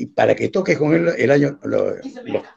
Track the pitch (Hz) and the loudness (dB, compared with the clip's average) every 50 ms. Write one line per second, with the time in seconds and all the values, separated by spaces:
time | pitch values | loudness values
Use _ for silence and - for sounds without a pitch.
0 | 120 - - - 113 113 107 - 113 - - 196 185 185 156 135 151 151 160 165 | -12 -6 -2 0 2 2 2 0 -2 -2 -2 -2 0 0 0 0 2 2 2 2
1 | 170 170 - 127 120 127 143 143 143 139 139 - - 110 110 104 98 101 - - | 2 0 0 2 2 4 4 4 2 2 -2 -4 -6 -2 -2 0 0 -2 -4 -6
2 | - 269 - - - - - - - - - | -10 -14 -14 -14 -8 -6 -6 -6 -6 -8 -16